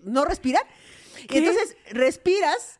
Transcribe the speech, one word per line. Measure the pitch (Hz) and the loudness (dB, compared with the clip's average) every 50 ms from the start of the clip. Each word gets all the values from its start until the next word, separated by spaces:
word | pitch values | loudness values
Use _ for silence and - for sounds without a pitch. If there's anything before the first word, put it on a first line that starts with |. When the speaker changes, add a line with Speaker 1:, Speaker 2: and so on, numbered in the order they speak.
| 175 | -8
Speaker 1:
no | 196 240 269 285 | -2 0 0 0
respirar. | - - - - 254 262 370 539 - - - - - - - - - - - 240 | 0 -2 -4 -2 0 0 0 -2 -4 -10 -20 -20 -20 -20 -20 -20 -20 -20 -20 -6
Y | |
Speaker 2:
¿Qué? | - 269 311 | -2 0 2
Speaker 1:
entonces | 320 359 349 466 480 - - _ _ - | 2 2 2 0 -2 -4 -6 _ _ -10
respiras | 214 240 254 262 - - - 359 381 415 349 294 339 480 - - - | -2 0 0 0 0 0 0 0 0 2 0 0 -2 -2 -6 -12 -20